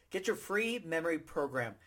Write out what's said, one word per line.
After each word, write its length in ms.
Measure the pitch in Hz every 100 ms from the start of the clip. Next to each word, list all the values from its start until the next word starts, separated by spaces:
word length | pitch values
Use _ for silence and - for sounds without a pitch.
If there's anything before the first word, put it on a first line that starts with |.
| _
get 160 | 190 190
your 80 | 196
free 440 | - 202 226 240
memory 380 | 165 165 165 160
program. 580 | - 156 143 127 117 101